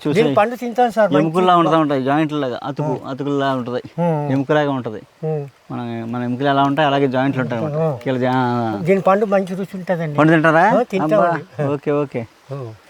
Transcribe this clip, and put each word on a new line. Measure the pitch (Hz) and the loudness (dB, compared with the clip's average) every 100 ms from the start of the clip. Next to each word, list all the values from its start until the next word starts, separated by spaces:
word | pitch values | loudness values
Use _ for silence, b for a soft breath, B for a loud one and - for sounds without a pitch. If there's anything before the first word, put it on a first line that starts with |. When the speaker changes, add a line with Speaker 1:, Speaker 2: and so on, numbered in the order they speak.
| 151 | 0
Speaker 1:
చూసి | 156 | 0
Speaker 2:
దీని | 151 | 2
పండు | 139 214 247 | 2 0 -2
తింటాను | 240 220 247 | -6 0 0
సార్, | 226 202 | 2 2
మంచి | 147 | 4
Speaker 1:
ఎముకల్లా | 160 165 185 175 | 2 2 4 4
ఉంటా | 160 160 | 4 4
ఉంటాయి, | 151 143 | 2 0
జాయింట్లు | 131 147 156 151 | 0 0 0 -2
లాగా | 135 117 | -4 -4
అతుకు, | 135 143 151 - 104 | -6 -4 -4 -4 -6
Speaker 2:
ఆ. | |
Speaker 1:
అతుకుల్లా | 135 143 143 139 | -8 -4 0 0
ఉంటది, | 131 120 123 - - | -2 -4 -6 -6 -2
Speaker 2:
ఉమ్. | 170 156 147 | -2 0 0
Speaker 1:
ఎముకలాగా | 135 135 151 147 | -2 2 0 0
ఉంటది. | 135 120 107 - _ | -2 -6 -10 -14 _
Speaker 2:
ఉమ్. | 156 156 139 - - | -6 -6 -8 -14 -12
Speaker 1:
మన, | 131 120 117 113 | -10 -8 -8 -8
మన | 120 | -6
ఎముకలు | 123 123 143 | -4 0 2
ఎలా | 139 | 2
ఉంటాయి | 139 143 151 | 2 2 2
అలాగే | 139 139 | 2 2
జాయింట్లు | 127 135 127 | 0 0 0
ఉంటాయి | 120 120 | -2 -4
అనమాట. | 151 151 | -4 -2
Speaker 2:
ఆ. | 160 127 | -2 -2
Speaker 1:
కీళ్ళ | 139 127 | -4 -2
జా-, | 127 | 0
ఆ. | 127 123 120 113 104 | 0 0 -2 -2 -2
Speaker 2:
దీని | 170 196 | 0 2
పండు | 190 196 | 2 2
మంచి | 214 196 185 | 2 0 -2
రుచి | 185 190 | -6 -8
ఉంటుందండి. | 190 180 175 165 147 | -8 -6 -4 -2 2
Speaker 1:
పండు | 156 | 4
తింటారా? | 165 160 160 190 233 | 4 4 4 4 4
Speaker 2:
ఆ, | |
తింటామండి. | 247 190 156 208 175 160 185 - | 0 -2 0 2 2 0 -6 -6
Speaker 1:
అబ్బా, | 143 | -4
ఓకే, | 143 - | -2 -2
ఓకే. | 147 143 127 113 _ - | -2 -2 -6 -8 _ -14
Speaker 2:
ఆ. | 139 120 110 | -12 -12 -16